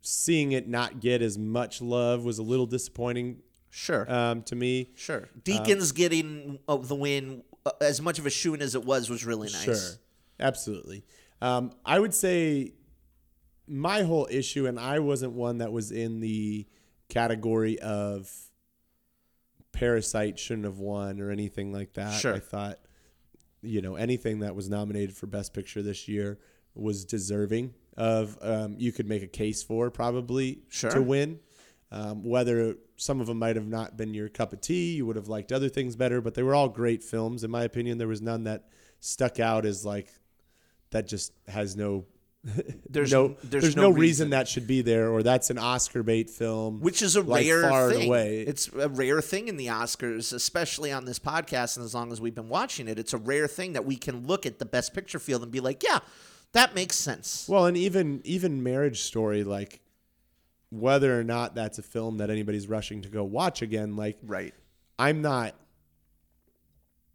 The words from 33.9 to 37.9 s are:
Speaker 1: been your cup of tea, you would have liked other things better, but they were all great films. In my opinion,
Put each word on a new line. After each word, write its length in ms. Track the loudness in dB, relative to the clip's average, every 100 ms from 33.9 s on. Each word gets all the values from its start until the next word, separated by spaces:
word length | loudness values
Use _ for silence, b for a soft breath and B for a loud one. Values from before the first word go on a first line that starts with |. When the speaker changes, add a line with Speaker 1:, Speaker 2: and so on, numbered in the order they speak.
| -8
Speaker 1:
been 160 | -8 -6
your 120 | -8
cup 220 | -4 -6
of 100 | -4
tea, 320 | -2 0 0 -2
you 100 | -2
would 100 | -4
have 120 | -4
liked 240 | -8 -2
other 180 | 0 0
things 260 | 0 -4 0
better, 260 | 0 2
but 120 | 0
they 80 | 0
were 140 | 4 4
all 140 | 4
great 340 | 2 0 0
films. 400 | -2 -4 -2 -4
In 80 | -4
my 120 | -2
opinion, 360 | -2 -2 -4